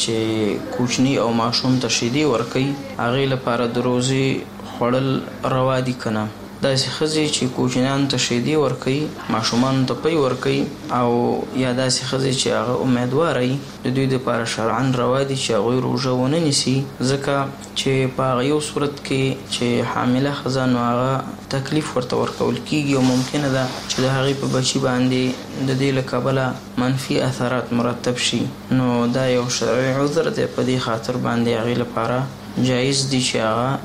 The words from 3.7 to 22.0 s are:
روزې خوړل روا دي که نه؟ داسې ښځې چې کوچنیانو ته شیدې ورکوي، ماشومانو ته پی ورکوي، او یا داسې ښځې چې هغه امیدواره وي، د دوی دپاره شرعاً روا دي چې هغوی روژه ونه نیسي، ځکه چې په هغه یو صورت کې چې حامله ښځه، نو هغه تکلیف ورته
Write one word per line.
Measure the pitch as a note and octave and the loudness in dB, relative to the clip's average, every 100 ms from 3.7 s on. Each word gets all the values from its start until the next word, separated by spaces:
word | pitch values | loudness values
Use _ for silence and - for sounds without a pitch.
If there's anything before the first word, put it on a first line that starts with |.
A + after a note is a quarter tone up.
| B2 B2 | 0 0
روزې | B2 B2+ C3+ C3+ - - - - | 2 2 2 0 -2 -6 -12 -10
خوړل | - A#2+ C3 C3+ C#3 - - B2+ C3 | -2 0 2 0 -2 -4 -6 -2 0
روا | C3 C3 | 2 0
دي | B2+ B2 | -2 -4
که | A#2 G#2+ | -2 -2
نه؟ | G#2+ - - - | -4 -8 -14 -4
داسې | C3+ C3 B2+ - | 0 0 -2 -2
ښځې | D#3 D#3 D3+ - | 0 0 0 0
چې | B2+ B2+ | -2 0
کوچنیانو | B2+ B2+ C3 C#3 C#3 | 0 2 0 2 0
ته | B2+ | 0
شیدې | - A#2+ C3+ D#3 | 0 0 2 2
ورکوي، | C3+ C3 C3 C#3 D3+ - - | 2 0 -2 -2 -2 -6 -2
ماشومانو | A#2 A#2 A#2 C3 C3 B2+ | -2 2 2 4 4 2
ته | A#2+ | 0
پی | D#3 E3 | 0 2
ورکوي، | C3 B2+ C#3 C#3 C#3+ - - B2 | 2 2 0 0 -2 -6 -4 0
او | A#2+ A#2+ A#2+ A#2 - C3 | 2 4 2 0 -2 0
یا | B2+ B2 | 0 2
داسې | C3 - C3 | 0 0 -2
ښځې | C3+ C3+ B2 | 0 0 0
چې | A#2+ A2 | 0 0
هغه | A2 B2+ C3 | 0 0 2
امیدواره | B2 B2 C3 E3 B2+ | 2 2 0 2 2
وي، | B2+ C#3 - - | 0 -2 -6 -6
د | B2 C3+ | -2 0
دوی | C3+ | 2
دپاره | C3 B2 A#2 A#2 | 0 0 -2 -2
شرعاً | - A2+ A2+ C3 B2+ | -2 0 2 2 2
روا | B2 C3 C#3 | 2 2 0
دي | C3 | -2
چې | - A2 | 0 2
هغوی | A2+ B2+ B2+ | 2 2 0
روژه | B2 C3 B2+ | 0 0 2
ونه | B2+ E3 D#3 | 2 2 2
نیسي، | C3 B2+ C3+ C3+ - B2 | 2 2 0 -2 -2 0
ځکه | C#3 C#3 C#3 C#3 - - - | 0 0 -2 -2 -6 -10 -4
چې | C#3 C3 C3 B2+ | 0 2 0 0
په | C3 | 0
هغه | B2 C3+ | 2 2
یو | D3+ D3 | 0 -2
صورت | C#3+ C#3+ C#3+ - | -2 -2 -4 -2
کې | C3+ C3+ C3+ - | 0 0 -2 -6
چې | - A#2+ A#2+ A#2+ | -2 0 0 0
حامله | A2+ B2 B2+ C#3+ C#3 | 0 0 2 0 -2
ښځه، | C3 C3+ B2+ | -2 0 2
نو | B2 | 2
هغه | A#2+ A#2+ C3 C3+ - - - | 2 2 0 -2 -4 -10 -6
تکلیف | C3+ C3 D3+ D#3 | -6 -2 -2 -2
ورته | - | -4